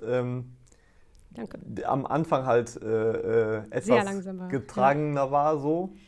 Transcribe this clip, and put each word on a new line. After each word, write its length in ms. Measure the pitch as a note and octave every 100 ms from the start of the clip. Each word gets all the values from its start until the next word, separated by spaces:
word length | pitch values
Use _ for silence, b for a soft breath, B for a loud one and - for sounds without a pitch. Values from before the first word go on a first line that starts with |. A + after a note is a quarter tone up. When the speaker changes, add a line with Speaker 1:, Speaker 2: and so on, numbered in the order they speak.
| A2+
Speaker 1:
ähm, 500 | B2 B2 B2 B2 B2 - b b b b b -
Speaker 2:
Danke. 260 | - - -
Speaker 1:
d-, 220 | - A2 -
am 200 | C3+ C3
Anfang 400 | C#3+ D#3+ C#3+ C3
halt, 340 | A#2+ A2+ -
äh, 20 | A2
äh, 720 | A2 A2 A2+ - A2+ A2 A2 G#2+
etwas 140 | - G3
Speaker 2:
Sehr 180 | A3+
langsam 340 | G3 G3 F#3 F#3
war. 100 | F3+
Speaker 1:
getragener 760 | C#3 - - C3 D3 D3+ C#3+ C3+
Speaker 2:
Ja. 60 |
Speaker 1:
war, 260 | C#3+ D3+ D#3
so. 320 | C#3+ E3 F#3+ -